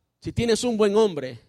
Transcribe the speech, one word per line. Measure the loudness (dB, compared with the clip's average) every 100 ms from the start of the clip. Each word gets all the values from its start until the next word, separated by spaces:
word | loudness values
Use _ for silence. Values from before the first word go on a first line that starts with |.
| _ _
si | -10
tienes | -4 0 0
un | 0 0
buen | 2 4
hombre, | 2 -2 -10 -14